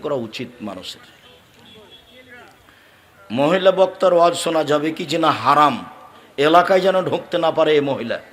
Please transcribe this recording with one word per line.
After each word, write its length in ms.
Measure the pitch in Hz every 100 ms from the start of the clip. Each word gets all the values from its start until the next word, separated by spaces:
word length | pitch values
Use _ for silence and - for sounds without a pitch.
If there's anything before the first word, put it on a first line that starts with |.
করা 120 | 151
উচিত 340 | 135 113 - 120 -
মানুষের। 600 | 104 95 87 - - _ - - _ _ 220 214 202 202 _ 254 247 247 220 - _ _ _ _ _ _ -
মহিলা 420 | 120 147 185 185
বক্তার 420 | 180 185 - 185
ওয়াজ 200 | 175 170
শোনা 300 | 170 170 160
যাবে 280 | 143 151 156
কি? 120 | 160
যে 140 | 156 165
না, 120 | 156
হারাম, 540 | 110 120 147 147 110 90 - - - - -
এলাকায় 440 | 147 175 175 185
যেন 220 | 190 185
ঢুকতে 360 | 160 175 - 170
না 120 | 160
পারে 220 | 160 156
এই 80 | 151
মহিলা। 400 | 139 113 113 90 -